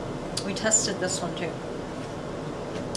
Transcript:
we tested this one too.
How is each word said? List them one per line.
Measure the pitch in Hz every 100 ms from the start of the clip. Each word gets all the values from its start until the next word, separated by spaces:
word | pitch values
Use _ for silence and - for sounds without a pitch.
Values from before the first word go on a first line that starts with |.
| - - - -
we | 196
tested | 196 220 214 214 160
this | 180 -
one | 175 165
too. | 170 139 - - - - - - - - - - - 143 -